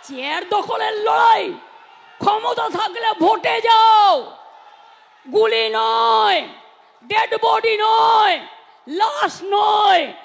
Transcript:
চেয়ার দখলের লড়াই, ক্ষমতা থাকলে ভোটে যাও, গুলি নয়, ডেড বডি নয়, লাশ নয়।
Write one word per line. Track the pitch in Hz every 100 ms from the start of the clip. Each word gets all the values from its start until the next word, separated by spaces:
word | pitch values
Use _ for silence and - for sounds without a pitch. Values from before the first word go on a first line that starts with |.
| -
চেয়ার | 269 269 320 359
দখলের | 415 - 453 427 427 427
লড়াই, | 440 466 - - - - - - - - -
ক্ষমতা | 392 427 480 466 453 349
থাকলে | 427 466 453 392
ভোটে | 330 440 494 466 453
যাও, | 453 440 440 403 302 - - - - - - - - _ _ 269
গুলি | 208 220 226 220 220
নয়, | 220 226 233 440 427 359 240 - - _ _ _ 240
ডেড | 427 453 440
বডি | 466 440 453 427 440
নয়, | 453 453 440 415 311 220 - - _ - 330
লাশ | 440 587 392 - 370 403
নয়। | 427 415 415 359 262 -